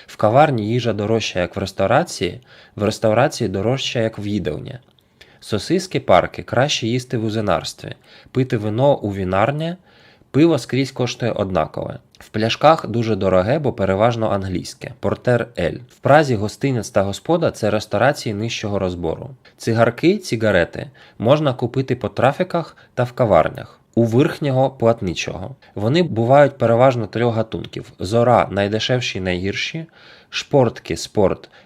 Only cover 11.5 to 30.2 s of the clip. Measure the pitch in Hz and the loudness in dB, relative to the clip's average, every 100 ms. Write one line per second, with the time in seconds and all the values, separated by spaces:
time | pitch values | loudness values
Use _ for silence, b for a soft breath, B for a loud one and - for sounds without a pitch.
11.5 | 90 78 - - - _ _ - 107 113 | 0 -2 -4 -10 -10 _ _ -10 -2 -2
12.5 | - 147 160 - 110 113 101 95 92 92 | 2 4 4 0 -4 -2 0 2 2 2
13.5 | 151 139 - 95 95 113 117 110 101 95 | 0 -2 -2 -2 2 2 2 -2 -2 -4
14.5 | 90 - - - - 104 101 - 120 117 | -6 -8 -14 -16 -6 -4 -2 0 0 0
15.5 | - 85 - - _ 123 143 147 113 104 | -4 -4 -4 -14 _ 4 4 4 0 -2
16.5 | - 139 123 98 104 98 95 - 170 151 | -4 -2 -2 -2 0 0 -4 -2 0 0
17.5 | - 107 104 - 104 123 147 - 101 113 | -2 -2 -2 -2 0 0 0 -4 -6 -6
18.5 | - 107 101 95 87 85 - - - b | -6 -4 -2 -2 -4 -6 -6 -10 -18 b
19.5 | _ - 113 117 113 160 208 - 120 107 | _ -2 2 2 4 0 0 -2 -2 2
20.5 | 95 82 - 143 B B B 107 151 151 | 2 2 -2 -12 B B B 2 2 2
21.5 | 123 120 135 131 123 104 - 107 - 185 | -2 -4 -4 -4 -4 -4 0 0 0 -4
22.5 | 170 151 - b - 123 - 120 87 78 | -4 -6 -14 b -4 -4 0 4 4 4
23.5 | - - - _ - 117 113 160 - 151 | -2 -16 -20 _ 0 2 4 2 0 -2
24.5 | 131 135 - 113 117 95 80 - - 92 | 0 0 2 0 2 -2 -6 -8 -8 -12
25.5 | 135 b - 104 156 165 110 117 139 143 | -14 b -4 0 0 0 0 4 6 6
26.5 | - 113 117 131 123 104 110 120 113 110 | 4 2 6 4 4 -4 -2 0 0 -4
27.5 | 85 87 - - - 92 117 120 113 - | -6 -10 -12 -14 -10 -2 2 6 6 4
28.5 | 95 101 107 - 127 123 101 92 90 95 | 2 0 0 -2 -2 -2 -6 -4 -2 -4
29.5 | 98 - 160 165 B B B | -6 -8 -8 -12 B B B